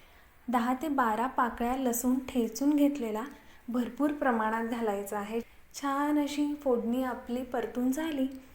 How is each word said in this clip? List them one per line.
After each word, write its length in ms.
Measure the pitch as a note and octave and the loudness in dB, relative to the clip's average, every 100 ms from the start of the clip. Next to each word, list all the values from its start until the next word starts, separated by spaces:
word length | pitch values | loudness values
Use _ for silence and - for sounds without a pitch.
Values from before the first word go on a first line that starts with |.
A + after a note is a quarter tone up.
| - - - - - | -20 -20 -20 -14 -2
दहा 260 | A#3+ A#3 B3+ | 0 0 -2
ते 60 | D#4+ | 0
बारा 380 | C4 A#3 G#3+ B3+ | 0 2 2 0
पाकळ्या 500 | C4+ A#3+ A3+ A#3+ C4+ | 0 0 0 -2 0
लसूण 420 | B3+ A#3 B3+ B3+ - | 0 2 2 0 0
ठेचून 460 | B3+ A3 - C#4+ D4 | 0 0 2 4 6
घेतलेला 480 | C#4+ C#4 A3+ G#3+ C4+ - - - - | 4 2 -4 -4 -6 -12 -20 -16 -4
भरपूर 440 | A#3+ A3 - D4+ | -2 -2 0 0
प्रमाणात 580 | D4 C4+ A3+ A3 A3+ A3+ | 2 2 2 2 0 -2
घालायचा 480 | A#3 A3+ G3+ G3+ G#3 | -2 -2 -2 -4 -6
आहे. 220 | G#3 A3+ - - - | -4 -6 -6 -14 -20
छान 440 | - C#4 C#4 D4 D4 | -6 -2 0 2 2
अशी 340 | C#4+ C#4+ D4 D4 | 2 0 -2 0
फोडणी 400 | C4+ A#3 A3 B3 | 2 2 2 0
आपली 400 | B3+ A#3+ - B3 | -2 -4 -6 -6
परतून 500 | B3+ B3 - B3 B3 | -4 -4 -4 0 0
झाली, 340 | C4+ D#4+ C#4+ C4 - - | 0 -2 0 -2 -4 -18